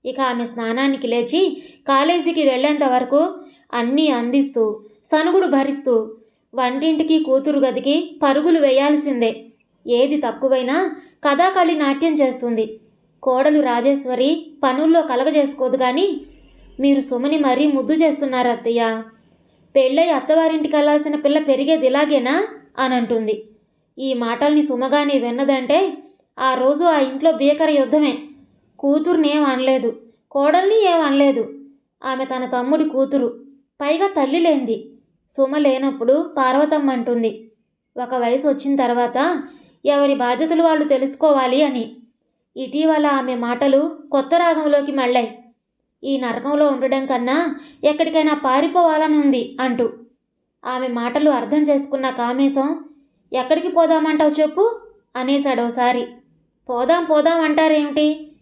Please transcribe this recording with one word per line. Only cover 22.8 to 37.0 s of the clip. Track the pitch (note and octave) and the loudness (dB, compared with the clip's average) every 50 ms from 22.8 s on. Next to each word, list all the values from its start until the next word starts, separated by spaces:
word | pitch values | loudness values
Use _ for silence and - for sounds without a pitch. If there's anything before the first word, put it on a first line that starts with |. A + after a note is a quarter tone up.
| C4 B3+ B3+ B3 A#3 G#3 A#3+ A3+ A3 G#3+ G#3+ G#3+ - - _ _ _ _ _ _ _ _ _ - | -2 0 0 -2 0 -2 -2 -2 -2 -4 -4 -6 -8 -20 _ _ _ _ _ _ _ _ _ -8
ఈ | C4+ C4+ C4 | -6 -4 -4
మాటల్ని | A#3+ A#3+ A3+ A#3+ A#3+ D4 D4 D4+ D4+ | -4 -2 -4 -2 0 0 2 2 2
సుమగానే | D4 D4 B3+ A#3+ C4 C4 C4+ D4 D4 C#4+ C#4+ C4 | 2 0 -2 -2 -2 0 0 0 0 2 0 0
విన్నదంటే, | A#3 A#3+ A#3+ B3+ C#4 C4+ C4+ C4 B3+ - C#4+ F4 G4 F4+ C#4+ - - - _ _ _ _ _ - | 0 -2 -4 -2 0 0 0 -2 0 0 2 2 2 0 -4 -10 -18 -20 _ _ _ _ _ -2
ఆ | B3 C4 B3+ | -2 -2 0
రోజు | B3 B3+ C4+ D4 D4 F4 | 2 0 0 0 2 2
ఆ | E4+ D#4+ D4 | 2 2 2
ఇంట్లో | C4+ C4 C4 C4+ D4+ E4 | 0 -2 -2 0 0 0
భీకర | D#4+ D#4+ C#4 C#4+ D4 D4 D#4+ D#4 | 0 2 2 0 2 2 0 0
యుద్ధమే. | D4+ C#4+ C4 A3+ C4 D4+ D4+ D4 D4 - - - - - - _ _ _ _ _ _ - | 2 0 0 2 2 0 2 0 -2 -6 -12 -18 -20 -20 -20 _ _ _ _ _ _ -4
కూతుర్ని | - C#4 C#4+ D4+ D#4 F4 F4+ D#4+ D#4 C#4+ D4 | -2 0 0 0 0 0 0 2 2 2 2
ఏం | D4+ D4 | 0 0
అనలేదు, | C4+ C4 B3+ C4 C4 C4 C4 - A#3 A3+ - - - _ _ _ _ | 0 0 0 0 0 0 0 0 -4 -6 -8 -18 -20 _ _ _ _
కోడల్ని | - C#4 C#4 D4 D#4+ F4+ F#4+ G4 A4 A4 G#4 | -2 0 2 2 2 2 2 2 2 4 4
ఏం | F#4 E4+ E4 | 4 2 2
అనలేదు. | D#4 C#4+ C#4 C#4 C#4 C#4 C4+ A#3 G#3+ - - - - - _ _ _ _ _ _ - | 2 2 2 4 4 4 2 0 -4 -6 -10 -18 -20 -20 _ _ _ _ _ _ -8
ఆమె | C4 C4 B3+ C4+ | -8 -6 -6 -6
తన | C4 C4 B3+ B3+ | -6 -6 -8 -6
తమ్ముడి | A#3+ B3+ B3 B3 C4 D4+ D#4+ D#4 | -4 -4 -4 0 0 0 0 0
కూతురు, | D#4 - C4 C4+ C4+ C#4+ C4+ A#3+ A#3 - - - - - _ _ _ _ _ | -2 0 -2 -2 0 0 -2 -2 -2 -6 -10 -20 -20 -20 _ _ _ _ _
పైగా | C#4+ C#4+ D#4 E4 G4 | -2 -2 0 0 0
తల్లి | G4 G4 E4 C4+ C4+ C4+ E4+ | -2 0 0 0 0 0 2
లేంది. | E4 E4+ D4+ C#4 B3+ A3+ A3+ - - - - _ _ _ _ _ _ _ | 2 2 2 0 0 -4 -6 -6 -8 -16 -20 _ _ _ _ _ _ _
సుమ | - - C4+ C4 C#4+ | -2 -2 -2 0 0
లేనప్పుడు | D4+ D4 C#4 C4 C4 C4+ C4+ C#4 - A#3 A#3 C4+ D4+ F4 - - | 0 2 2 0 0 -2 -4 -4 -2 0 2 2 2 0 -4 -2
పార్వతమ్మ | B3+ C4+ B3+ B3+ C#4 D4+ D4+ D#4 D4+ C#4+ C4+ | -2 0 2 2 2 2 2 0 0 0 0
అంటుంది, | C4 A#3+ | -2 -2